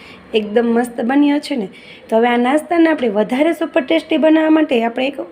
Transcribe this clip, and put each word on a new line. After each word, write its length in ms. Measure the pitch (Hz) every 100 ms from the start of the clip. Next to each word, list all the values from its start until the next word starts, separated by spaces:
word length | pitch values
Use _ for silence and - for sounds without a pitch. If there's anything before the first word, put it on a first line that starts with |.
| - - -
એકદમ 320 | 226 208 214 233
મસ્ત 340 | 233 247 -
બન્યો 380 | 233 277 294 285
છે 180 | - 269
ને. 120 | 190 - - - -
તો 80 | 226
હવે 120 | 240
આ 80 | 240
નાસ્તાને 540 | 247 302 - 339 330
આપણે 180 | 302 247
વધારે 440 | 202 214 247 320
સુપર 280 | 330 320 330
ટેસ્ટી 360 | 254 320 - 320
બનાવવા 340 | 311 311 311
માટે 340 | 311 302 240
આપણે 220 | 233 233 262
એક 100 | - -